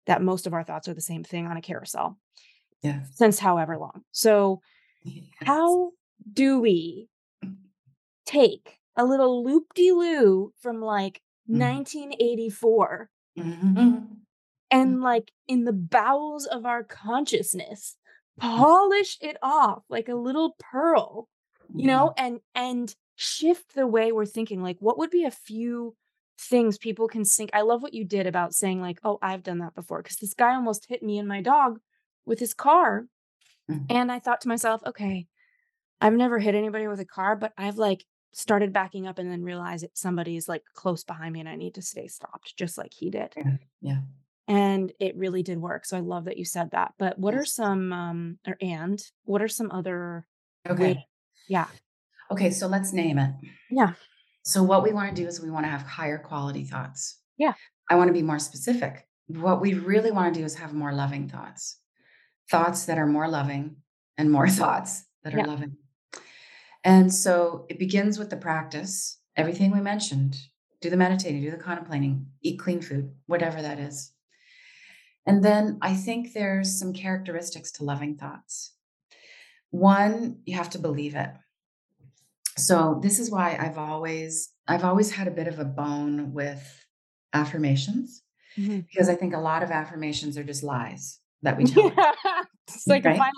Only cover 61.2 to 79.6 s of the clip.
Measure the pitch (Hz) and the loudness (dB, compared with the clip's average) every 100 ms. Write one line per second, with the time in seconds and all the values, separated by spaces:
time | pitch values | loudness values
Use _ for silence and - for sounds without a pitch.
61.2 | 139 131 - - - - _ _ _ _ | -8 -12 -16 -14 -16 -16 _ _ _ _
62.2 | _ _ - 170 170 185 - 160 151 151 | _ _ 0 2 2 0 -2 0 2 2
63.2 | 160 156 139 139 151 151 _ _ _ - | 0 -2 -2 -4 -8 -12 _ _ _ 0
64.2 | 151 147 190 190 - - - - - _ | 4 4 4 4 2 0 -2 -10 -14 _
65.2 | 156 208 175 147 147 139 _ _ _ - | -6 -2 -2 -2 -8 -12 _ _ _ -20
66.2 | - - - - - _ 185 190 185 185 | -20 -20 -20 -20 -20 _ 6 8 8 6
67.2 | 196 175 170 165 - 175 185 202 208 214 | 2 4 2 -2 -10 -6 -2 0 0 -2
68.2 | 208 156 170 160 156 151 190 - - - | -6 -8 -4 -4 -4 -8 -8 -8 -8 -12
69.2 | _ - 160 175 196 202 196 208 208 135 | _ -2 -2 2 2 2 0 -4 -2 -2
70.2 | 135 135 - _ _ _ 170 185 185 185 | -2 -4 -14 _ _ _ -2 2 4 2
71.2 | 180 143 147 165 180 170 165 147 139 135 | -2 -4 -6 -8 -8 -10 -6 -2 -2 -2
72.2 | - - 165 185 - 175 165 139 139 - | -6 -8 -6 -6 -4 -4 -4 -6 -8 -10
73.2 | - 170 165 156 151 147 143 147 - _ | -4 -2 -2 -4 -8 -8 -10 -12 -16 _
74.2 | _ _ _ _ _ - - - _ _ | _ _ _ _ _ -20 -20 -20 _ _
75.2 | - 202 202 208 214 - 185 190 190 233 | 2 6 6 4 2 -2 -2 -2 -2 -6
76.2 | 240 220 196 190 190 190 185 185 190 185 | -6 -4 -2 -2 -2 -4 -6 -6 -6 -6
77.2 | 190 165 175 160 - - 147 139 147 147 | -6 -8 -8 -12 -14 -10 -6 -4 -6 -8
78.2 | 147 143 - - - _ _ _ _ _ | -12 -16 -16 -16 -16 _ _ _ _ _
79.2 | - - - _ | -20 -20 -20 _